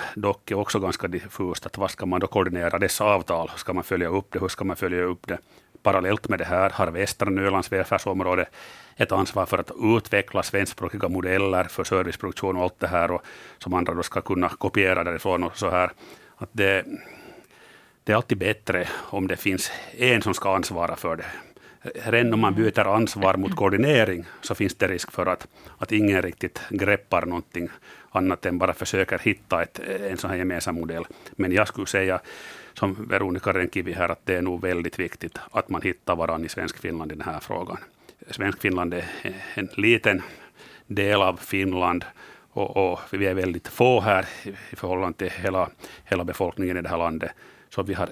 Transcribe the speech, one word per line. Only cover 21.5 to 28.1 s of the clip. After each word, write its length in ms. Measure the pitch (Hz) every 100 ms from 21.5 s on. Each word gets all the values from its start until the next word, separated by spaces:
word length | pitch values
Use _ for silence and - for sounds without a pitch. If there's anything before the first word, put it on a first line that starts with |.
| - - - - -
Redan 300 | 110 113 120
om 60 | 110
man 140 | 107
byter 400 | 95 110 110 98
ansvar 420 | 104 113 - 95 92
mot 200 | 95 175
koordinering 680 | 101 98 135 143 107 87 85 -
så 140 | -
finns 200 | 98 98
det 140 | - 95
risk 240 | 90 -
för 140 | - 90
att, 200 | 90 - - - -
att 140 | -
ingen 300 | 107 104 95
riktigt 380 | 90 - 90 - -
greppar 560 | 101 98 101 - 90 82
någonting 420 | 87 - 85 85 - - - -